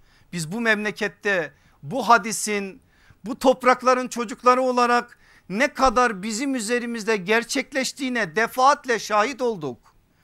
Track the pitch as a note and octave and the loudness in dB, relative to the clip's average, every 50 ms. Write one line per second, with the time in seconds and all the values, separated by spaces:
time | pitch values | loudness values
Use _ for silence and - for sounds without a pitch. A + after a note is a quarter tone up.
0 | _ _ _ _ _ - - F3 D#3+ D3+ F#3 A#3 A#3 A3+ G#3+ G#3 G#3+ G#3+ G3+ - | _ _ _ _ _ -12 -10 -8 -8 -6 -6 -2 0 0 0 0 0 -6 -6 -4
1 | G#3+ G3 - _ - G#3 G3+ F3+ D#3 C#3+ _ _ _ _ _ _ - C#3 G3+ C4+ | -6 -6 -6 _ -2 -2 0 0 -2 -4 _ _ _ _ _ _ -12 -8 -6 -4
2 | A3 G3 A#3+ A3+ F#3 A3+ G3+ - - G#3+ G#3 G3+ G3+ F#3+ F3+ - _ _ _ _ | 4 4 4 4 4 -2 -6 -6 -4 -4 -4 -4 -6 -8 -12 -16 _ _ _ _
3 | _ _ - _ - G3+ A3+ - - C4 B3+ B3+ - B3 B3+ B3 A#3 B3+ B3+ B3+ | _ _ -20 _ -12 -12 -8 0 2 2 2 4 4 2 2 4 4 2 2 2
4 | B3+ A#3 - A#3 A#3+ G3+ - - - B3 B3 B3+ C4 B3+ B3 B3 A#3+ A#3+ A#3+ A#3+ | 0 -6 -6 -6 -6 -8 -6 0 4 4 4 4 4 0 2 2 2 4 2 2
5 | - - - _ _ _ _ _ _ - F3 G#3+ C#4 C#4+ - - C4+ C4 G#3+ B3 | 0 -2 -12 _ _ _ _ _ _ -6 -2 0 0 0 0 2 2 2 4 4
6 | B3 A#3 A3 F#3 F#3 A3+ G#3+ G#3 C#4+ C#4 C4+ B3+ G#3 G#3 B3 A#3+ A#3 A#3+ A#3 A#3 | 2 2 0 -2 -8 -8 -6 -4 -4 -2 -2 -4 -4 -2 -4 -4 -4 -4 -8 -6
7 | G3 G#3+ A3+ G#3 F3 F3+ G#3+ A#3 A#3 - - - - - - C4 B3+ - - - | -2 -2 -2 -2 0 0 0 0 0 -2 -4 -6 -4 -4 -4 -4 -4 -4 -6 -6
8 | C4+ B3+ B3 A#3 G#3+ E3 D3+ G#3 A3+ A3 - B3+ B3+ C4+ D4 C#4 - - A#3 G3+ | -6 -4 -2 -2 -2 -2 0 -2 -2 -2 0 2 4 4 4 2 0 -4 -4 -4
9 | - - G#3 G#3 G#3 C4 C#4+ A3 B3+ A#3+ A3+ F3 D3+ C3+ A#2+ - _ _ _ _ | -2 -2 0 0 0 0 -2 -4 -4 -4 -4 -4 -6 -8 -10 -10 _ _ _ _
10 | _ _ _ _ | _ _ _ _